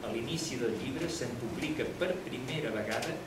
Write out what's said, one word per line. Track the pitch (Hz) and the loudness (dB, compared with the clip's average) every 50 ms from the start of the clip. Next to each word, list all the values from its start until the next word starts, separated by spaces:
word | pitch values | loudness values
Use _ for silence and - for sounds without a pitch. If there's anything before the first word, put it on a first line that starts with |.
| 120 | -2
a | 110 113 | 0 0
l'inici | 117 120 135 160 156 - - 135 120 | 0 0 0 -2 -2 0 -2 0 2
del | 120 113 104 | 2 2 2
llibre | 98 - 127 - - 165 - | 2 0 -2 0 0 0 0
se'n | - - 127 117 117 120 | 0 0 0 -2 -2 -2
publica | 117 - - - 156 151 156 - 117 - - | -2 -2 -2 0 0 0 2 2 0 0 2
per | - 175 185 180 - - | 2 2 2 2 0 0
primera | - - 127 127 131 151 156 - 110 107 | -4 -4 -4 -2 -2 0 0 0 0 0
vegada | 107 104 110 110 113 - 160 156 - - | 0 0 2 2 0 0 0 -2 -4 -4